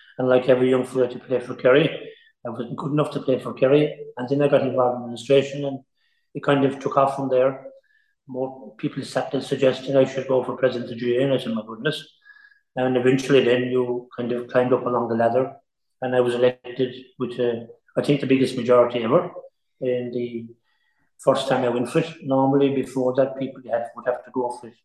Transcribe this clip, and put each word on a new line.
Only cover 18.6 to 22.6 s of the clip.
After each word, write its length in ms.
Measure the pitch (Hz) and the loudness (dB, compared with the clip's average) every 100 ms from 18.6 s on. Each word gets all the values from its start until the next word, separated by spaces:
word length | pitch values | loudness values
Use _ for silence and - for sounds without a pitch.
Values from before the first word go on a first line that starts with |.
| 113 123 113 123 | 4 4 4 2
ever 300 | 113 160 175 - - _ _ - | 2 2 0 -10 -18 _ _ -8
in 320 | 131 123 123 | -4 -2 -4
the 360 | 120 120 117 117 - _ _ _ _ _ _ | -6 -6 -8 -12 -20 _ _ _ _ _ _
first 240 | - 131 - | 2 2 2
time 160 | 127 | 0
I 60 | 123 | 0
went 200 | 120 123 | -2 -2
for 100 | 160 | -2
it. 140 | 156 - | -2 -6
Normally 520 | 139 135 135 139 | -2 2 4 4